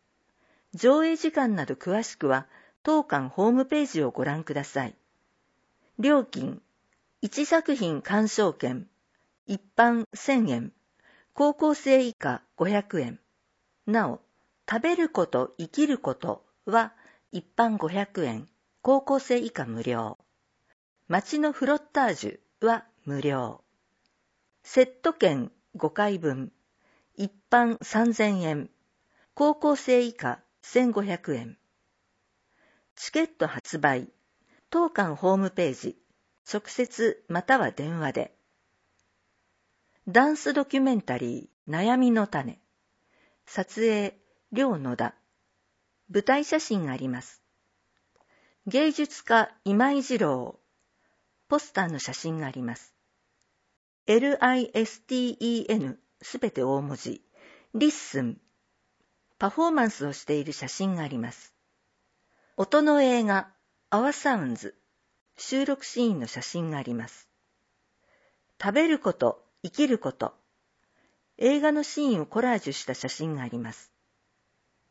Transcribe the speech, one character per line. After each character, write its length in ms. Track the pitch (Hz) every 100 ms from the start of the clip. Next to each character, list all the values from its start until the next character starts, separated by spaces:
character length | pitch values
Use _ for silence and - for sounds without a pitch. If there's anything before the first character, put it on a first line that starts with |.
| _ _ _ _ _ _ _
上 300 | 170 247 302
映 120 | 320 330
時 160 | 320
間 220 | 320 247
な 120 | 190 135
ど 80 |
詳 280 | 131 180 208
し 140 | 226 -
く 120 | 139
は、 180 | 131 - - _ _
当 220 | 302 311
館 240 | 285 147 131
ホ 200 | - 214
ー 40 |
ム 140 | 254 262
ペ 160 | 302
ー 40 | 285
ジ 160 | 160
を 80 | 131
ご 140 | -
覧 180 | 131 156
く 120 | -
だ 100 | 143
さ 220 | 139 139 120
い。 100 | - _ _ _ _ _ _ _ _ _ -
料 260 | 262 285
金、 360 | 226 - - - - _ _ _ _ _
一 260 | 208 - 294
作 300 | 330 320 277
品 260 | 175 147
鑑 260 | - 202 220
賞 240 | - 190
券、 360 | - 127 127 - _ _ _ _ _ -
一 160 | 196 _ -
般 300 | 240 233 220
千 340 | - - 262 196
円、 240 | 120 220 - _ _ _ _ _
高 200 | - 294
校 200 | 294 311
生 300 | 294 269 262
以 100 | 240
下 280 | - 139 123 _ -
五 100 | 175
百 340 | 208 202 170
円。 200 | 120 - _ _ _ _ _ _ -
な 220 | 220 185
お、 120 | - _ _ _ _ -
食 140 | 226
べ 140 | 320 349
る 120 | 330
こ 180 | - 170
と、 280 | 123 127 -
生 100 | 160
き 180 | - 294
る 120 | 254
こ 160 | 135
と 300 | 127 175 202 _ _
は 280 | - 226 220 - - _ _
一 160 | 175 - -
般 200 | 233 208
五 120 | 160
百 360 | 196 196 190
円、 240 | 139 107 - _ _ _
高 180 | 247 269
校 180 | 269 269
生 200 | - 240
以 120 | 226
下 140 | -
無 180 | 120 113
料。 360 | 123 117 110 - _ _ _ _ _ _ _ _ -
街 300 | 180 - 302
の 140 | 302
フ 140 | 277 262
ロ 100 | 294
ッ 20 |
タ 280 | - 285 240
ー 80 |
ジ 260 | 160 104 - _ -
ュ 60 | 220
は 180 | 226 - _
無 180 | 143 139
料。 400 | 143 135 117 - _ _ _ _ _ _ _ _ _ _
セ 180 | - 262
ッ 80 | 254 -
ト 140 | 330
券 380 | 320 185 139 - _ _ -
五 140 | 151
回 280 | - 208 190
分、 340 | 156 131 131 - _ _ _ _ _
一 180 | - 196 _ -
般 280 | 240 233 226
三 300 | - 220 233
千 300 | 226 208 190
円、 260 | 160 147 - _ _ _ _ _ _
高 200 | - 294
校 220 | 302 302 277
生 260 | - 247
以 100 | 240
下 300 | 226 127 123 _ _
千 300 | - 247 247
五 120 | 208
百 320 | 202 175 -
円。 220 | 127 117 - _ _ _ _ _ _ _ _ _ _ _ _ _ -
チ 160 | -
ケ 100 | 302
ッ 40 | 320
ト 120 | - 151
発 320 | 123 - 156
売、 320 | 147 127 - _ _ _ _ _ -
当 220 | 330 339
館 240 | 226 180
ホ 200 | 147 185
ー 20 | 190
ム 120 | 190
ペ 200 | - 160
ー 40 |
ジ、 220 | 127 - - _ _ _ _ -
直 120 | 208 -
接 580 | - 240 - 226 - -
ま 140 | 170
た 160 | - 262
は 120 | 156
電 280 | - 151 170
話 140 | 147
で。 220 | - - _ _ _ _ _ _ _ _ _ _ _ _ _ _ _ _ _ 202
ダ 200 | 226 294
ン 100 | 302
ス 160 | -
ド 140 | 285 277
キ 120 | 269
ュ 40 |
メ 140 | 269 226
ン 40 |
タ 160 | - 123
リ 320 | 120 127 - _ -
ー、 40 |
悩 240 | 160 220 254
み 140 | 247
の 160 | 220 202
種。 340 | 156 123 - _ _ _ _ _ _ _ _ -
撮 340 | - 185 214
影、 380 | 226 208 202 - _ _ _
両 240 | 220 269 170
野 200 | 131 120
田。 180 | 120 - _ _ _ _ _ _ _ _ -
舞 100 | 202
台 220 | 202 277
写 160 | 294 311
真 240 | - 202
が 80 | 147
あ 40 | 131
り 120 | 131
ま 140 | 123
す。 200 | - - _ _ _ _ _ _ _ _ _ _ _ _ 196
芸 260 | 262 311
術 320 | 285 294 -
家、 260 | - 226 208 -
今 280 | 196 202 269
井 100 | 285
二 160 | 262 220
郎。 420 | 160 127 117 - _ _ _ _ _ _ _ _ -
ポ 100 | 294
ス 140 | -
タ 100 | -
ー 80 | 175
の 80 | 143
写 140 | -
真 260 | 127 160 160
が 80 | 139
あ 40 |
り 120 | 127
ま 140 | 120 120
す。 180 | - _ _ _ _ _ _ _ _ _ _ _ -
エ 140 | 226
ル 240 | 277 277
ア 120 | 247 254
イ 140 | 240
エ 100 | 220
ス 180 | 220 -
テ 120 | -
ィ 160 | 254 247
ー 60 | -
イ 260 | 233 233 -
ー 40 |
エ 60 | 220
ヌ、 200 | 135 - _ _
す 180 | - 254
べ 120 | 220
て 120 | -
大 200 | 127 139
文 140 | 143 131
字。 280 | - - _ _ - - _
リ 140 | 220 302
ッ 20 |
ス 320 | - - 135
ン。 180 | 120 104 _ _ _ _ _ _ _ _ _ -
パ 120 | 196
フ 140 | 311
ォ 40 | 330
ー 20 |
マ 140 | 302
ン 60 | 220
ス 160 | - 143
を 60 |
し 120 | 135
て 100 | -
い 100 | 147
る 80 | 147
写 160 | - 127
真 280 | - 190 175
が 60 |
あ 60 | 147
り 100 | 127
ま 140 | 117
す。 220 | - - _ _ _ _ _ _ _ _ _ _ -
音 260 | 196 294
の 180 | 302 294
映 240 | 262 240
画、 240 | 214 196 - _ _ _ -
ア 120 | 208
ワ 120 | 269
サ 220 | - 285
ウ 100 | 226
ン 100 | 131
ズ。 200 | 113 101 - _ _ _ _ _ -
収 260 | - 269
録 220 | 277 269 -
シ 160 | 233 240
ー 60 |
ン 60 | 165
の 60 | 117
写 160 | 131
真 280 | - 175 165
が 60 | 147
あ 60 |
り 100 | 123
ま 160 | 117 120
す。 200 | - _ _ _ _ _ _ _ _ _ _ _ _ _ -
食 140 | 202
べ 120 | 247 330
る 120 | 294
こ 160 | 196
と、 280 | - 120 - _ _
生 60 | 180
き 180 | - 285
る 100 | 233
こ 140 | 135
と。 220 | - - - _ _ _ _ _ _ _ _ _ -
映 220 | 247 294
画 120 | 302
の 100 | 302
シ 200 | 294 294
ー 160 | 285 190
ン 20 |
を 60 | 147
コ 160 | 220
ラ 140 | 247 214
ー 20 |
ジ 120 | 147
ュ 20 |
し 120 | -
た 100 | -
写 140 | 127 131
真 260 | - 160
が 80 | 147
あ 60 | 120
り 100 | 117
ま 140 | 113
す。 200 | - - _ _ _ _ _ _ _ _ _ _